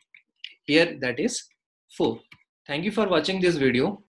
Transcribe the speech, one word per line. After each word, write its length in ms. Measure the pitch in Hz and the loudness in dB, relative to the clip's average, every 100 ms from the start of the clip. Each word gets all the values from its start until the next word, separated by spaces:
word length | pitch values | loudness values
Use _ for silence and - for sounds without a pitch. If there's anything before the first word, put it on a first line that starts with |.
| _ - _ _ - - - | _ -20 _ _ -20 -16 2
here, 300 | 151 170 147 | 4 4 0
that 180 | 127 120 | -6 -4
is 240 | 220 - - _ _ _ _ - | -4 -4 -12 _ _ _ _ -4
four. 220 | 151 113 _ - _ _ - | -4 -4 _ -20 _ _ -8
Thank 180 | 147 190 | -6 -4
you 60 | |
for 160 | 226 202 | -2 0
watching 340 | 165 151 190 | 0 0 0
this 140 | 180 160 | 0 2
video. 480 | 135 120 165 202 _ | 2 2 0 -4 _